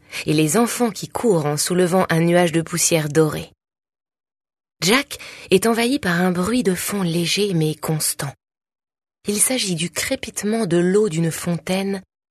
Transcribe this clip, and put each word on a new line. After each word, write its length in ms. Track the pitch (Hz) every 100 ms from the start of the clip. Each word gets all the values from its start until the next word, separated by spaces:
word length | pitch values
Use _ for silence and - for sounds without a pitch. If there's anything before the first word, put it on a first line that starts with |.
| - - 160
et 60 |
les 240 | 156 156 202
enfants 340 | 233 - 240
qui 180 | - -
courent 380 | - 240 170 147
en 100 | 147
soulevant 500 | - 180 180 185 -
un 100 | 165
nuage 320 | 170 175 175
de 100 | 165
poussière 460 | 165 165 - 165 151
dorée. 420 | 151 156 156 156 _ _ _ _ _ _ _ _ _ _ _ _ -
Jack 380 | 175 254 285 - - - -
est 160 | 185 226
envahi 320 | 226 240 285
par 220 | 185 175
un 100 | 185
bruit 320 | 180 185 247
de 120 | 185
fond 280 | 175 - 202
léger 500 | 175 165 165 196 208
mais 200 | 170 156
constant. 580 | 151 - 156 - - 139 - _ _ _ _ _ _ _ _ -
Il 140 | 208
s'agit 340 | - 254 208
du 160 | 165 170
crépitement 760 | - - 269 - - 202 226 202
de 100 | 170
l'eau 320 | 180 196 214
d'une 220 | 160 165
fontaine 720 | - 180 165 - 190 190 196 - _ _